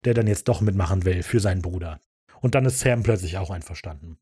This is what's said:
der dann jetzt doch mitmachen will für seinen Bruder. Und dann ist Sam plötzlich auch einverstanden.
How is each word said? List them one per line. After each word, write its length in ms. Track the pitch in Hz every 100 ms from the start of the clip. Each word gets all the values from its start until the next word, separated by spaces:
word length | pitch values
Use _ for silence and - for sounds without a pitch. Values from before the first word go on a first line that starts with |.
der 100 | 123
dann 140 | 117 107
jetzt 200 | 104 -
doch 140 | 110
mitmachen 440 | 107 98 87 95
will 180 | 90 90
für 160 | - 117
seinen 220 | 101 92
Bruder. 380 | 85 90 85 80 _ _ _ -
Und 120 | 127
dann 120 | 135
ist 140 | 131 131
Sam 220 | 131 120
plötzlich 340 | 110 107 87 90
auch 120 | 87
einverstanden. 680 | 90 - 85 78 73 82 80